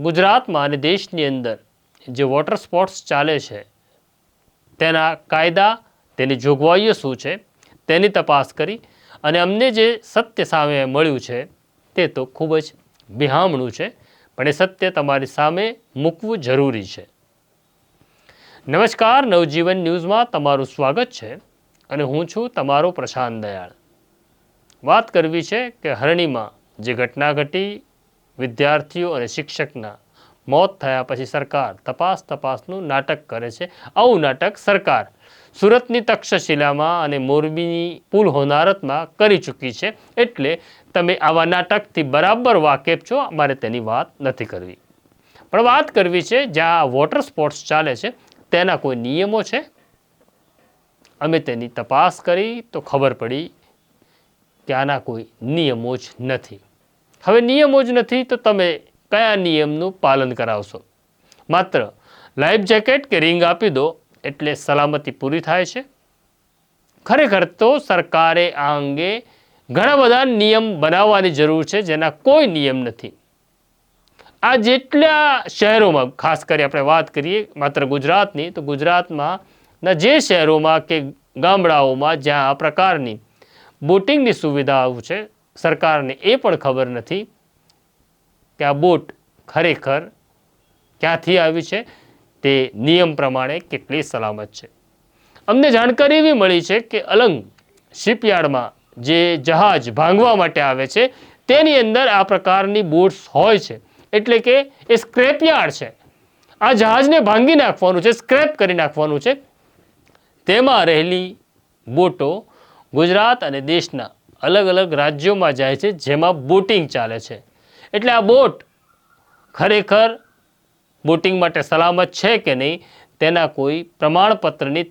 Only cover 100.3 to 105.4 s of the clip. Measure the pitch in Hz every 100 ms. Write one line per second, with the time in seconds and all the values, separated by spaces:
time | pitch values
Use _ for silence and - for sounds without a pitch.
100.3 | 214 170 147 139 131 135 202 254 - -
101.3 | _ - 277 320 285 226 226 262 202 190
102.3 | 190 190 190 196 208 185 156 185 185 -
103.3 | 143 190 208 - 113 - _ _ 214 220
104.3 | 233 240 262 277 - - 226 - - 254
105.3 | 294